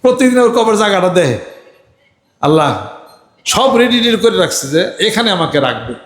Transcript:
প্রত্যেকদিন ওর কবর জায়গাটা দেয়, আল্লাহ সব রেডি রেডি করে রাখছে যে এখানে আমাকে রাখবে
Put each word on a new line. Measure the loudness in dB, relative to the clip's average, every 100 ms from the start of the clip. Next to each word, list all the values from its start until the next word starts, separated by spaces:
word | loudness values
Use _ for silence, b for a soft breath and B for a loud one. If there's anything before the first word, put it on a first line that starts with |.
প্রত্যেকদিন | 0 2 2 4
ওর | 2
কবর | 2 0 0
জায়গাটা | 0 0 2
দেয়, | 2 0 -2 -8 -20 -20 _ _ _ _ _ _ _
আল্লাহ | 0 2 0 -4 -10 -18 -20 -20 _ _
সব | -4 0 2 2
রেডি | 2 2
রেডি | 0 2
করে | 0 2
রাখছে | -2 -2 -2
যে | -2 -2 -2
এখানে | -2 -2 -2
আমাকে | -2 -2 0
রাখবে | -2 -4 -10 -14